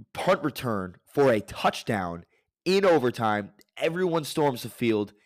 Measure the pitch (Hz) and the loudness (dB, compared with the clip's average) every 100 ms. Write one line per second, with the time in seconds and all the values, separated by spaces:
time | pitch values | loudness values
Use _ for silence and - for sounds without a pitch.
0 | - - - 185 147 - 123 104 92 90 | -18 -4 0 0 0 -4 -4 -4 -6 -12
1 | _ - 135 110 - - 196 - - 110 | _ 2 4 4 -2 -2 -2 -2 -6 -4
2 | 87 85 - _ _ _ - 190 196 160 | -4 -8 -16 _ _ _ 0 2 6 4
3 | 123 117 110 104 101 _ _ - 156 170 | 4 0 0 0 -4 _ _ -4 -4 -2
4 | 185 165 139 - 147 123 117 - 120 107 | -2 -2 -2 0 0 -2 -12 -2 0 0
5 | 104 _ | -2 _